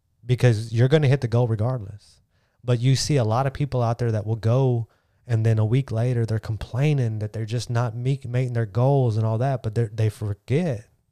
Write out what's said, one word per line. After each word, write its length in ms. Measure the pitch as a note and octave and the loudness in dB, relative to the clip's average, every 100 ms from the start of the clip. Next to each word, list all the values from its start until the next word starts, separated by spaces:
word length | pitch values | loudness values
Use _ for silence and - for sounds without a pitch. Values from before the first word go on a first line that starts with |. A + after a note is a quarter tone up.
| _ _ A#2+ | _ _ -4
because 480 | A#2+ B2 G#2+ A2+ | 2 2 2 -2
you're 140 | A2+ B2+ | 2 4
gonna 200 | D#3 C#3 | 4 4
hit 140 | C#3 | 2
the 60 | A#2 | 0
goal 200 | A#2 A#2+ | 0 0
regardless. 720 | G#2 A#2 C3 G2 G2+ _ _ _ _ _ _ | 0 -2 -4 -10 -16 _ _ _ _ _ _
But 160 | A#2+ A#2+ | -2 2
you 160 | B2+ C3 | 4 2
see 220 | - C#3+ | 2 0
a 60 | |
lot 220 | A2 A2+ C3+ | 2 0 0
of 80 | |
people 280 | - C#3+ B2+ | -2 -4 0
out 160 | A#2 A#2 | 0 0
there 120 | A#2+ | 0
that 140 | A2 G#2 | -2 -2
will 100 | A2+ | -2
go, 520 | A2+ B2 C3 A#2+ A2 _ _ _ - | 2 2 2 0 -4 _ _ _ -2
and 180 | A2+ A2 | 0 2
then 140 | A2 | 2
a 60 | A2 | 2
week 260 | C3 C3+ | 0 0
later 340 | A2 B2 A#2 A2+ | -2 0 0 0
they're 140 | A2 | -2
complaining 800 | - G#2+ - A#2+ D3+ C#3 A#2 G#2+ | -4 -8 -6 0 2 2 0 -2
that 140 | G#2+ | -6
they're 120 | A2 G#2+ | -6 -6
just 240 | A#2+ - | -6 -2
not 260 | A#2+ A#2+ A#2 | -2 -2 -2
meet, 300 | B2+ C#3 A#2+ | -2 -2 -2
making 260 | B2 B2+ | -4 -2
their 120 | A#2 G#2+ | -2 -2
goals 520 | G#2+ B2+ C#3 B2 G#2+ | 0 2 4 2 2
and 80 | A2 | 0
all 120 | A2+ | 0
that, 220 | C3+ C3 | -2 -2
but 120 | A2+ G#2 | -4 -2
they're, 160 | A2+ | -4
they 160 | A2 A2 | 0 -2
forget 800 | - G#2 G2+ - C#3 F3+ A2 - _ _ | 0 -6 -6 -2 -2 0 -6 -10 _ _